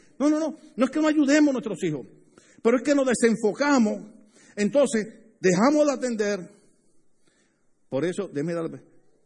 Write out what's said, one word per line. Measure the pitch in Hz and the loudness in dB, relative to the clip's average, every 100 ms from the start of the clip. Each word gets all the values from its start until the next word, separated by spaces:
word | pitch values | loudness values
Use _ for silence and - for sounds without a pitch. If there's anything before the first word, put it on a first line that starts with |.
| _ - | _ -2
No, | 285 | 0
no, | 302 | 0
no. | 311 - - - | -4 -10 -12 -4
No | 262 | -2
es | |
que | 311 | 0
no | 311 | 0
ayudemos | 302 269 302 294 | 2 4 4 4
a | |
nuestros | 254 220 190 | 2 -6 -6
hijos. | 180 147 107 - _ _ _ _ | -4 -6 -10 -20 _ _ _ _
Pero | 226 247 | 0 2
es | |
que | 269 | 2
nos | 285 262 | 2 2
desenfocamos. | 226 233 214 208 170 285 277 208 202 - - _ _ _ - | 2 2 2 -2 -2 0 2 2 -2 -12 -20 _ _ _ -4
Entonces, | 208 277 269 226 202 - _ - | 0 2 2 0 -6 -14 _ -2
dejamos | 180 175 247 302 294 | 0 4 4 4 2
de | |
atender. | 254 254 220 208 202 165 _ _ _ _ _ _ _ _ _ _ _ _ _ - | 0 -4 -4 -4 -4 -8 _ _ _ _ _ _ _ _ _ _ _ _ _ -8
Por | 131 | -4
eso, | 165 180 185 | -4 -6 -8
déjeme | 143 165 | -6 -6
darle, | 170 165 135 _ _ _ _ | -6 -8 -12 _ _ _ _